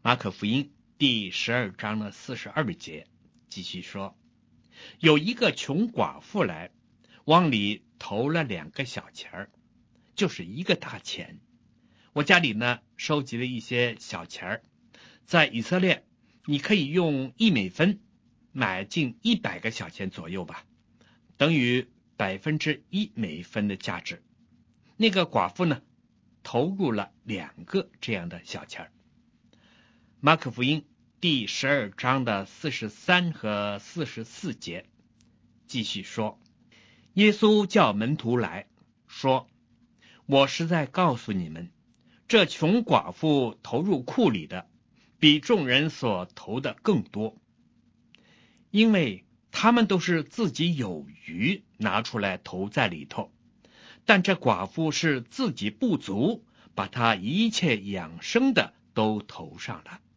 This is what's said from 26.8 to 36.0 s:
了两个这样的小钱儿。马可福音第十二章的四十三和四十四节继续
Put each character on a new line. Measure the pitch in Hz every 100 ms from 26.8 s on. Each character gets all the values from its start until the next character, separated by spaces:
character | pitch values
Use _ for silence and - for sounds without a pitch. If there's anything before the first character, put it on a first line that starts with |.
| 170
了 | 107 98 _
两 | 104 104 76 -
个 | 87 - - _
这 | -
样 | 104 87
的 | 85
小 | - 85 78
钱 | -
儿。 | - _ _ _ _ _ _ _ _ _ _ _ _ _
马 | 139 143
可 | 135
福 | 120
音 | 123 156 - _ _ _
第 | 170 139 104
十 | - 135
二 | 143 104
章 | - 127 135
的 | 120 101 98
四 | - 156
十 | 123 107
三 | - - 180 175
和 | 156 110 104 104 101
四 | - - 131
十 | -
四 | 113 - 180
节 | 113 - 85 - _ _ _ _ _ _ _ _
继 | 123
续 | 110 104